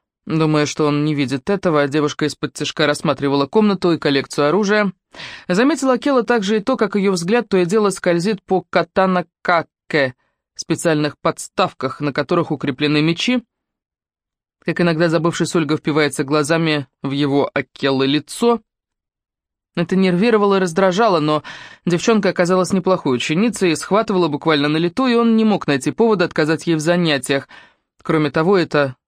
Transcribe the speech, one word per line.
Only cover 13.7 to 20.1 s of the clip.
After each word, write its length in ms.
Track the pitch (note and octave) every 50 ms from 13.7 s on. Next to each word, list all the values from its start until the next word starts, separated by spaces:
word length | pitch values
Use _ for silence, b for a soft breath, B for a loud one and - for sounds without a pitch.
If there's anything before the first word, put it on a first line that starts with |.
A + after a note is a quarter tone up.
| _ _ _ _ _ _ _ _ _ _ _ _ _ _ _ _ _ _ _
Как 160 | F3 E3 -
иногда, 300 | F3 E3+ D#3+ D#3 F3 E3
забывшись, 460 | D#3+ E3+ D#3+ E3+ - - E3+ C#3 -
Ольга 200 | E3+ D#3 C#3+ D3+
впивается 480 | C#3+ - D#3+ C#3+ D#3 D3+ C#3+ - - C#3+
глазами 640 | C3 D3+ D3+ D3 C3+ E3 E3 E3 D#3+ D3+ D3 C3 - _ _
в 100 | - C#3
его, 380 | C#3 C#3+ D3 C#3 C#3 C#3+ C3 -
Акелы, 540 | - C#3+ C3 - _ - C#3 C#3 C3+ C3 C3+
лицо. 560 | C3+ D3 D3+ D3 - - - A#3+ A#3 A#3 A3+ - _ _ _ _ _ _ _ _ _ _ _ _ _ _ _ _ _ _ _ _ _ _
Это 200 | E3+ E3+ - F#3+
нервировало 600 | F#3+ F#3+ F#3